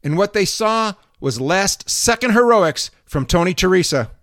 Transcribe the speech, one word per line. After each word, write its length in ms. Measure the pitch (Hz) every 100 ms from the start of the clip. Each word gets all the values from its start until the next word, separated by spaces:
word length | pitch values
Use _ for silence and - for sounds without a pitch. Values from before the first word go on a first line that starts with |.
And 140 | 143 160
what 160 | 202
they 120 | 214
saw 500 | 190 - 220 226 220 190 _ _
was 200 | 139 117
last-second 920 | 135 185 196 - - - - 226 254
heroics 600 | 220 240 226 170 143 - _
from 220 | _ 147 127
Tony 280 | 180 175
Teresa. 580 | 175 185 185 170 139 113 -